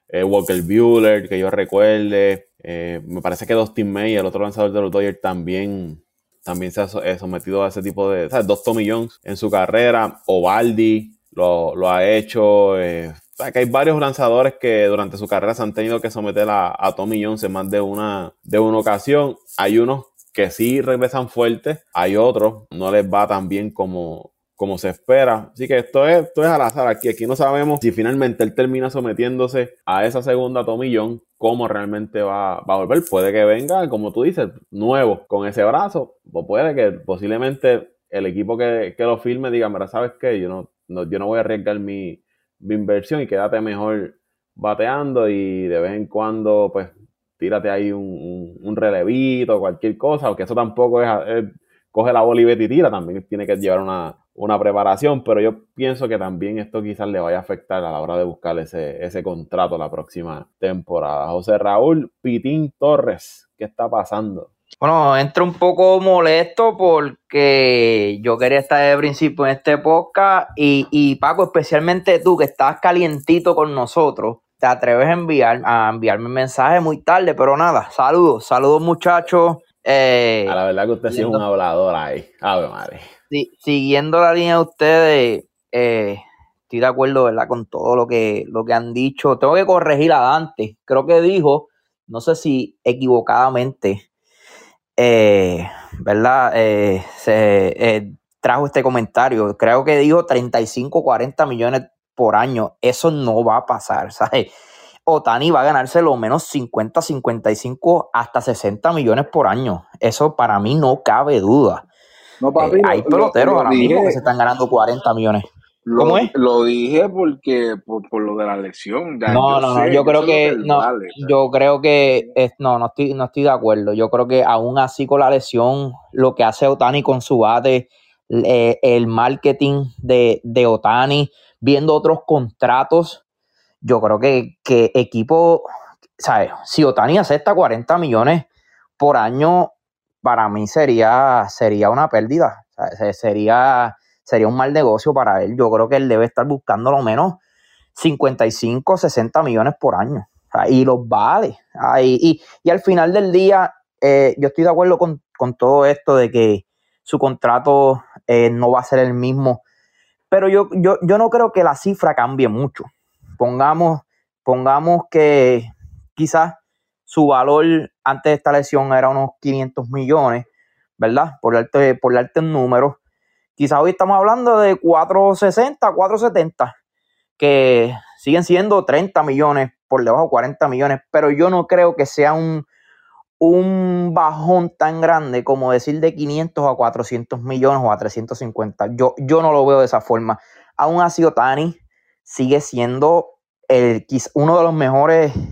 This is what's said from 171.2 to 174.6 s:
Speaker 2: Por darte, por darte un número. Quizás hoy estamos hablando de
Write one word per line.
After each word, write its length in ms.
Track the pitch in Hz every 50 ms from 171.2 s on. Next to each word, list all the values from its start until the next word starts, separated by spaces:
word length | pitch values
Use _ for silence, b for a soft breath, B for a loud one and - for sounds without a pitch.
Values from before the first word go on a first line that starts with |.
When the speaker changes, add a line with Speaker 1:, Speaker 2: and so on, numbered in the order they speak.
| 156 160 139 - -
Speaker 2:
Por 120 | 113 117
darte, 400 | 117 117 117 - 143 139 135 127
por 200 | 127 - 127 123
darte 260 | 120 147 175 - 165
un 120 | 160 160 156
número. 480 | 143 127 127 127 123 131 143 135 _ _ _ _ _ _ _ _ _ _ _ _
Quizás 260 | - 143 135 - 214
hoy 100 | 208 180
estamos 260 | 185 - 190 190 196
hablando 420 | 196 196 208 226 247 247 240 233
de 180 | 214